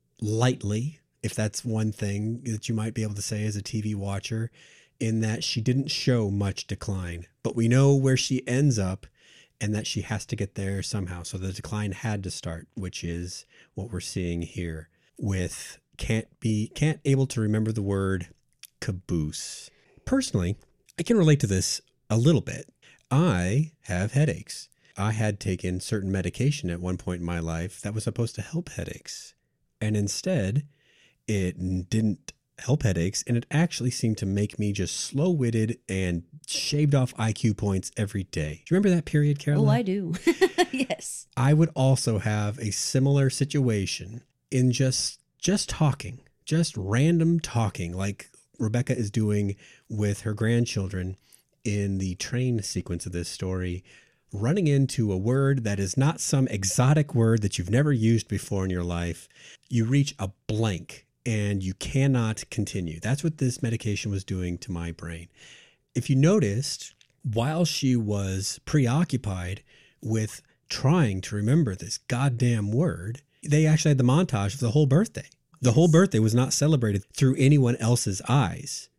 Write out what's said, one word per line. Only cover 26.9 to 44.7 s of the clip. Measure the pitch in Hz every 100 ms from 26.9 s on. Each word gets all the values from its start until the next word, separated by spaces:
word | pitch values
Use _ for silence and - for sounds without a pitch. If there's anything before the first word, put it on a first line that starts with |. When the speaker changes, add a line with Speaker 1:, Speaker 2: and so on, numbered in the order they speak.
| 90
Speaker 1:
point | - 90
in | 85
my | 85
life | 82 82 90 -
that | 104
was | 110
supposed | 107 113 113 -
to |
help | - 160 175
headaches. | - 85 - - - - _ _ _ _ -
And | 107 107
instead, | 101 - 185 175 95 127 - _ _ _ _ _ -
it | 104 90 -
n-, | 92 92 90
didn't | 110 110 98 - - _ -
help | - 147
headaches, | 107 87 87 - -
and | 120
it | -
actually | 147 170 - 127
seemed | - 113 107
to | 98
make | 101 104 -
me | 104
just | 101 87 -
slow-witted | - 135 180 170 120 113 110 113 -
and | 95 92 87 - 151 -
shaved | - - 147 151
off | 139 127 -
I | 110
Q | 107 113
points | 101 101 95 - -
every | 101 101
day. | - - 76 76 -
Do |
you | 180
remember | 208 175
that |
period, | - 151 147 143
Carolyn? | - 147 143
Speaker 2:
Oh, |
I | 139
do. | 202 202 170 170
<laughs> | - 269 381 - -
Yes. | 262 262 - - - - -
Speaker 1:
I | 131
would | 151 165
also | - 131 131 - 107
have | 107 107 104 107
a | 110
similar | - - 135 135 139 135
situation | - 139 147 127 104 92 - 90 117 _ _ -
in | 127 127